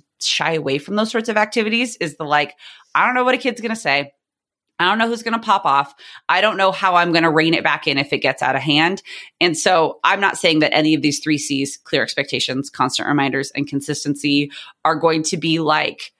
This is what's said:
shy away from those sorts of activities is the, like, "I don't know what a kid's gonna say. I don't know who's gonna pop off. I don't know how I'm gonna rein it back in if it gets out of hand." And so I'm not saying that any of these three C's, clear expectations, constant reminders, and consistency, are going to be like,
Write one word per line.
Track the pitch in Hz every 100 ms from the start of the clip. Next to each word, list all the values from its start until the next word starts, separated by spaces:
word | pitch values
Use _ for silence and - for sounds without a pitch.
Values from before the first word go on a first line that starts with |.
| - _
shy | - - 156
away | 160 143 139
from | 165
those | 208 220
sorts | 226 226
of | 214
activities | 214 233 214 233 247 -
is | 165 143
the, |
like, | 147 147 147 - - - _
"I | 147
don't | 214 254
know |
what | 247
a | 254
kid's | 262 233
gonna | 220
say. | 220 151 139 143 _ _ _ _ _ _ -
I |
don't | 180 214
know | 233
who's | 233
gonna | 233 226
pop | 220 196
off. | 151 139 147 - - - -
I | 175
don't | 214 180
know | 190
how | 190 190
I'm | 175 175
gonna | 165 165
rein | 156 165
it | 165
back | 156 147 151
in | 139
if | 135
it | 139
gets | 135 -
out | 127
of | 131
hand." | 143 147 165 190 - - - -
And | 175 156
so | 196 175 156 -
I'm | 170 196
not | 196 -
saying | 175 156
that | 151
any | 151 156
of | 156
these | 147 143
three | 156 147
C's, | - 139 139 -
clear | - 147
expectations, | 110 - 135 123 - 131 139
constant | - 127 - -
reminders, | 147 139 135 135 -
and | 139
consistency, | 139 143 147 143 143 147 143 143 - - -
are | 156
going | 156 165 160
to | 156 175
be | 165 160
like, | 151 151 - - -